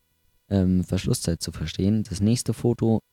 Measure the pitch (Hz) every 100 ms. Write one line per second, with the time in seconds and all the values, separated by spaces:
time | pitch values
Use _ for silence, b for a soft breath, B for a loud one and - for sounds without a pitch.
0 | _ _ _ _ - 98 92 92 85 92
1 | - - - 80 - 80 78 - 95 110
2 | - 85 104 120 - - 120 117 113 110
3 | -